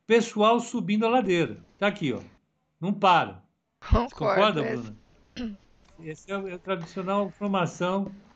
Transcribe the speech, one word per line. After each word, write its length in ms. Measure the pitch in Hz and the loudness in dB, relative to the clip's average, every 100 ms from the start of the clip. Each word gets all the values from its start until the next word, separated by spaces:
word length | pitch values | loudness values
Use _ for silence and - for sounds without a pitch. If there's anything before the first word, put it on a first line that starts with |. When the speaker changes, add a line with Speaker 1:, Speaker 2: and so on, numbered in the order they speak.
| - | 2
Speaker 1:
pessoal 540 | 226 220 208 214 240 | 2 2 2 4 4
subindo 460 | 240 240 175 214 226 | 0 -6 -2 0 2
a 40 | |
ladeira. 480 | 254 190 170 131 104 - - | 2 2 0 0 -4 -18 -2
Tá 100 | 202 | -2
aqui, 260 | 202 143 | 0 -4
ó. 80 | 104 - _ _ _ _ - | -4 -10 _ _ _ _ -8
Não 140 | 180 | -6
para. 480 | 208 190 165 110 95 _ _ _ _ | 2 4 4 2 -8 _ _ _ _
Você 60 | - | 0
Speaker 2:
Concordo, 280 | 233 247 - | 2 2 -2
Speaker 1:
concorda, 460 | 208 190 208 156 | 0 4 2 2
Speaker 2:
é. 140 | - 123 | -4 -6
Speaker 1:
Bruna? 220 | 110 - _ _ _ - 226 196 _ _ _ - | -10 -16 _ _ _ -12 -12 -12 _ _ _ -18
Essa 280 | 160 156 - | -14 -14 -8
é 40 | 196 | -8
a, 140 | 190 | -6
é 40 | |
a 60 | 175 | -10
tradicional 720 | 185 180 165 196 180 202 196 | -6 -6 -6 -8 -2 -2 -2
formação, 840 | - 208 196 165 - 180 196 190 - - | -4 -2 0 -2 -2 -2 -2 -4 -10 -20